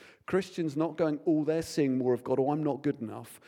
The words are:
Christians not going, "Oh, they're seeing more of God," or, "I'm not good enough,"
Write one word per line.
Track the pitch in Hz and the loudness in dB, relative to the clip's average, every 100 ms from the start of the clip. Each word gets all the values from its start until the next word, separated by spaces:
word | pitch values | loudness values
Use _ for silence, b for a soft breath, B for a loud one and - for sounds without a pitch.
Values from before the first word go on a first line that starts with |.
| B B - | B B -2
Christians | 185 185 - 160 139 | -2 0 -4 -2 0
not | 160 156 | -2 0
going, | 160 147 - | 0 0 2
"Oh, | 156 | 2
they're | 151 160 | 2 0
seeing | 156 - 139 127 | 0 0 2 2
more | 127 | 2
of | 120 | 0
God," | - 131 | 2 0
or, | 131 | 2
"I'm | 160 | 2
not | 151 131 | 0 0
good | 147 - | -2 -2
enough," | 107 110 117 - | -6 -10 -14 -20